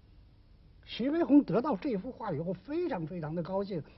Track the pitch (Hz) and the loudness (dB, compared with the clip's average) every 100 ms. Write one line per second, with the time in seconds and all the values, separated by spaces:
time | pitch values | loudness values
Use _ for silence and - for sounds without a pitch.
0 | - - - - - - - - - - | -20 -20 -20 -20 -20 -20 -20 -20 -12 -4
1 | 247 320 339 285 220 175 302 226 302 202 | -2 0 6 6 8 2 2 0 -2 -2
2 | 247 - - 147 170 190 - 311 349 202 | -4 -8 -6 -4 -4 -6 -6 -4 -2 -2
3 | 156 180 151 170 170 190 202 180 - | -4 -6 -6 -4 -4 -4 -4 -6 -8